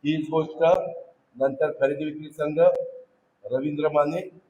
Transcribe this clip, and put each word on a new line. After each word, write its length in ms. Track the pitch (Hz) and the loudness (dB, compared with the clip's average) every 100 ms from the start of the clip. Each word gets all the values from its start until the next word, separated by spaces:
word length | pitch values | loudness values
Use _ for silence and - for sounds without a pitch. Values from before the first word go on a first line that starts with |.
| 147 | -2
हीच 240 | 156 - | -2 0
गोष्ट 320 | 160 156 - 165 - - - - _ _ 120 | -2 -2 2 4 4 0 -10 -16 _ _ -2
नंतर 320 | 135 131 151 | -2 0 -2
खरेदी 340 | - 135 143 151 | 2 0 0 -6
विक्री 260 | 151 151 | -8 -14
संघ, 280 | 151 151 156 180 180 - - - _ _ _ 104 | -6 -4 4 4 4 -4 -10 -20 _ _ _ -4
रवींद्र 380 | 127 143 147 151 | -2 -2 0 0
माने 540 | 147 147 165 190 - | 2 2 0 -8 -16